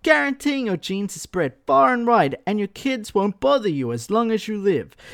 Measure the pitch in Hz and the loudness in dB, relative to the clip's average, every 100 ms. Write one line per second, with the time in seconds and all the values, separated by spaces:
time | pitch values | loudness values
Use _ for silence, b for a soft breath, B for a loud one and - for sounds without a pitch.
0 | 320 302 285 269 294 277 233 175 - 196 | 2 2 2 -2 -2 -2 -2 -4 -4 -6
1 | 202 - - 180 139 - - - 262 240 | -6 -8 -8 -4 -4 -4 2 4 4 2
2 | 233 226 143 131 - 208 196 - 269 254 | 2 4 2 -2 -4 -2 -4 -4 -4 -4
3 | 208 202 202 196 269 285 208 143 120 117 | -2 0 0 0 2 2 0 -2 -2 -4
4 | 113 214 226 220 220 214 196 151 92 - | -2 0 0 -2 -4 -2 0 0 -4 -14
5 | B | B